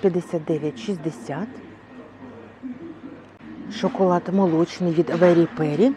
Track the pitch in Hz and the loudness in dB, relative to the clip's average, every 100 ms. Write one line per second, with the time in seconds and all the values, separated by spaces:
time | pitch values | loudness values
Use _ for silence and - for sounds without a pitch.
0 | 196 175 170 170 151 156 151 - - 185 | 0 0 -4 -6 -2 -2 -2 -6 -6 -4
1 | 156 - - 143 233 - - - - 254 | -6 -8 -10 -8 -8 -10 -18 -20 -20 -20
2 | - - 254 226 220 - 254 269 330 311 | -20 -18 -18 -18 -20 -16 -14 -12 -14 -14
3 | - - - - - - - - 185 - | -16 -18 -20 -20 -18 -14 -12 -4 -4 2
4 | 185 175 175 190 190 160 170 - 175 160 | 2 2 2 2 4 4 0 0 0 2
5 | 170 170 180 170 165 151 156 147 247 | 2 6 6 6 4 2 0 4 4